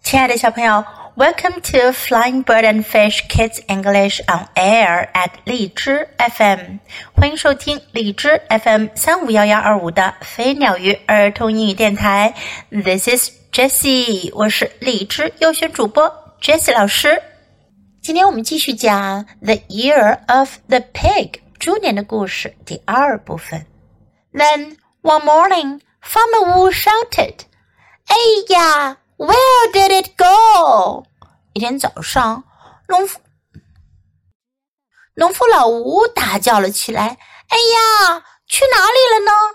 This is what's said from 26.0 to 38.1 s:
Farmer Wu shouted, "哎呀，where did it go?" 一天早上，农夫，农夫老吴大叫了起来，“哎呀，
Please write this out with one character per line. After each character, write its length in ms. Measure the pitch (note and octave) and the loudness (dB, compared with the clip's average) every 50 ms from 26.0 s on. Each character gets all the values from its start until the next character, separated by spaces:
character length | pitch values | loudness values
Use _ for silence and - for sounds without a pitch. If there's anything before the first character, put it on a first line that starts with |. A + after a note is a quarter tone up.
| _ | _
Farmer 500 | - - A4 A#4 A#4 A4+ A4 G4 F4 F4+ | -4 0 0 2 2 2 0 2 2 2
Wu 180 | F#4 F#4 F#4+ | 4 4 2
shouted, 680 | F4+ - - G#4+ G#4+ A4 A#4 A#4+ - - - - - - - _ _ _ _ _ _ _ _ _ _ _ _ | 0 0 0 0 0 0 -2 -2 -4 -4 -4 -4 -8 -18 -20 _ _ _ _ _ _ _ _ _ _ _ _
"哎 100 | - G4+ A#4 A#4 A4+ A4 G4+ G4 - | 0 0 2 4 2 2 2 0 2
呀， 480 | F#4 F4 E4+ D#4+ D4+ D4 C#4+ C4+ C4+ _ _ _ _ | 2 2 4 2 2 0 -2 -4 -8 _ _ _ _
where 540 | _ - D#4 A4 B4 C5 C5 B4+ B4 A#4 A4+ - | _ -2 2 2 4 4 4 4 4 4 2 2
did 300 | G4 G4 G4 F#4+ F#4+ F#4 | 2 2 4 2 0 0
it 80 | - _ | -4 _
go?" 920 | - F4+ F4+ F#4+ G#4+ A4+ A4+ G#4+ F4+ E4 D4 - G#3 F3+ F#3 - - - _ _ _ - _ _ _ _ _ _ | 2 4 4 6 6 6 6 6 4 4 4 2 2 2 -2 -6 -10 -16 _ _ _ -20 _ _ _ _ _ _
一 60 | G3+ | -8
天 200 | A3+ B3 C4 C#4 | -6 -6 -6 -4
早 220 | - - - - | -6 -6 -6 -8
上， 420 | D#3+ - - C4+ A#3+ A3 A3+ B3 C4+ _ _ _ _ - _ _ _ - | -14 -4 -2 -2 -2 -2 -4 -8 -12 _ _ _ _ -20 _ _ _ -2
农 180 | F#4 F4+ G4 | 0 0 0
夫， 140 | G4 - - _ _ _ _ _ _ _ - _ _ _ _ _ _ _ _ _ _ _ _ _ _ _ _ _ _ _ _ _ _ _ _ _ _ _ _ _ _ _ | -2 -8 -16 _ _ _ _ _ _ _ -20 _ _ _ _ _ _ _ _ _ _ _ _ _ _ _ _ _ _ _ _ _ _ _ _ _ _ _ _ _ _ _
农 180 | - D#4+ F4+ F#4+ | 0 0 0 0
夫 120 | - B4 | 2 2
老 200 | A#4 G#4+ D#4 B3 | 4 4 4 4
吴 380 | A3+ A#3 A#3 A#3 C4 D4+ F#4+ A4 | 2 0 -2 -4 -2 2 2 2
大 320 | A4+ - - - G#3+ - | 2 0 -4 -4 -2 -4
叫 220 | G3+ - B3+ A3+ G#3 | -2 0 2 2 2
了 100 | G3 F#3 | 0 0
起 220 | G3+ - - - | -4 -6 -8 -6
来 260 | A3 G#3+ G#3 A3+ B3 _ - _ - - _ | -4 -4 -4 -4 -6 _ -20 _ -20 -20 _
，“哎 100 | _ G#4+ | _ -2
呀， 680 | A#4 A#4 A4+ A#4 A4+ A4+ A4 A4 G#4+ G4 F4 | 0 2 2 2 2 2 2 4 4 2 2